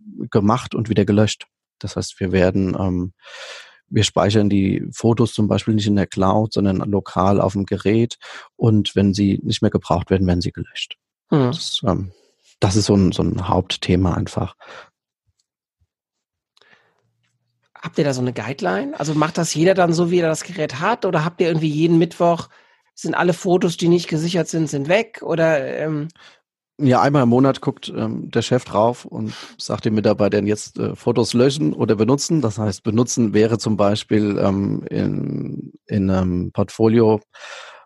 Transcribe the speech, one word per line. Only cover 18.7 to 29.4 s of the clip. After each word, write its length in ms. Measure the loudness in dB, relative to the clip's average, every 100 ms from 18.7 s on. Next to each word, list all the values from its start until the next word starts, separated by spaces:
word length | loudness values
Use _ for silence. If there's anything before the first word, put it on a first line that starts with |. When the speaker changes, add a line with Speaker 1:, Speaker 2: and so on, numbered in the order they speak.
| -4 -6 -6
Speaker 2:
Also 140 | -4
macht 240 | 0 0 -2
das 160 | -4
jeder 220 | 0 2 4
dann 180 | 2
so, 160 | 2 2
wie 120 | 2
er 80 | 0
das 140 | -2
Gerät 360 | -6 -6 -6 -4
hat? 260 | -2 -2 0
Oder 180 | 0
habt 160 | -2 -2
ihr 60 | 0
irgendwie 220 | 0 0
jeden 300 | 0 4 4
Mittwoch, 500 | 2 0 0 0 -6 _ _ _ _ -10
sind 180 | -6
alle 200 | 0 0
Fotos, 440 | 0 0 2 0 0
die 120 | 2
nicht 180 | 2 0
gesichert 400 | -4 -2 -2 -2
sind, 220 | -4 -4
sind 180 | -4 0
weg? 320 | 0 0 -10
Oder, 460 | -6 0 2 0 -2 -6
ähm 300 | -4 -6 -8 _ -20 _ _ _ _ -2
Speaker 1:
Ja, 220 | 2 4
einmal 220 | 4 4
im 60 | 4
Monat 320 | 4 4 0
guckt, 320 | -4 -6 -10 -6
ähm, 360 | -6 -6 -4
der 100 | -4
Chef 240 | 0 -2 0
drauf 400 | 0 2 0 -12
und 280 | -10 -8 -10